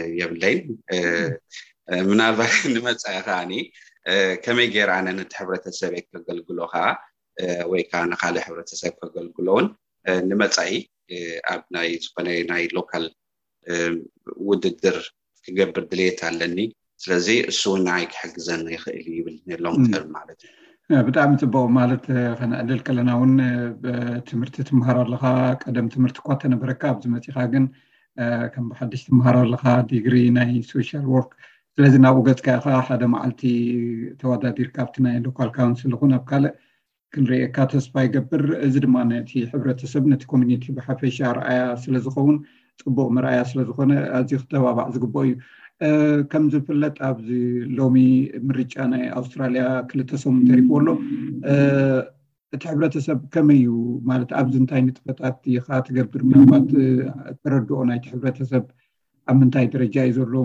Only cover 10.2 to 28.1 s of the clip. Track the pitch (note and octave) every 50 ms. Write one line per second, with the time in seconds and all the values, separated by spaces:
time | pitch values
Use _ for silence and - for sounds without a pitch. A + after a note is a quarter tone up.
10.2 | F2+ F#2 G2 G#2 G#2 G2 - - E2+ F2+ G2+ - - - _ _ _ _ F2+ F2
11.2 | F2 E2 E2 E2 - - F2+ F2 - _ F2+ E2+ E2+ E2+ E2+ E2 - - - F2+
12.2 | E2+ F2 F2 E2+ E2+ E2 F2 F2 E2+ E2 - F#2 F2 - - E2+ E2 D#2+ - _
13.2 | _ _ _ _ _ _ _ _ _ F2 F2 E2+ E2+ E2+ E2+ E2 D2 - _ _
14.2 | _ - - - F#2 G2 G2+ F2+ F2 F#2+ E2+ - - F#2+ F2+ E2 - - - _
15.2 | _ _ _ _ _ - F#2 F#2+ G2 F2 - G2 E2+ - F#2 F#2 F#2 F#2 F2 -
16.2 | E2 E2 E2 E2 E2+ F2 F2 F#2 G#2+ A2+ - _ _ _ _ _ - F#2 F#2 F2
17.2 | F2 F#2+ A2+ A#2+ - - - - - G#2 F#2+ F#2+ F#2 F2+ F2+ F2 E2+ E2 - -
18.2 | - E2+ - E2+ E2 E2+ E2+ E2 E2 E2 E2 E2 - - - - - - - -
19.2 | E2 E2 D#2+ - _ - E3+ E3 F3 F3 D#3+ D3 B2+ A#2 G2+ E2 D2+ D#2 D#2 -
20.2 | - - - - - _ _ _ _ _ _ _ _ - D#3+ C3+ A#2 B2+ C3 D#3+
21.2 | C#3+ C#3+ C#3+ C3+ D3+ C3 G#2+ C3+ B2+ A#2 B2 C3 B2 B2 B2+ B2 - - C3 B2
22.2 | B2 A#2+ A#2 A#2+ B2 A2+ B2 - A#2 A#2+ C3 A#2+ - - C3 B2 A#2+ B2+ A#2+ A#2+
23.2 | B2+ C3 C3 C3+ C3 B2+ B2 B2 A#2+ A#2+ A2+ - B2 B2+ B2 A#2+ B2 A#2+ A#2+ B2
24.2 | B2 - - A2+ A#2+ - - - C#3 - C#3 B2+ A#2+ B2+ B2+ B2+ B2 A#2 B2 B2
25.2 | C3 B2+ B2+ B2+ B2+ B2+ B2+ B2+ - - A#2+ B2 A#2 A#2 - B2+ B2+ B2 - -
26.2 | - D3+ C#3 C#3 - C3+ B2+ A2+ A#2 C3 C3 - - C#3+ B2 G2+ - A#2+ A#2+ A#2
27.2 | - - C3+ C3 B2 A#2 A#2+ C3+ C3+ C3 - _ _ _ _ _ _ _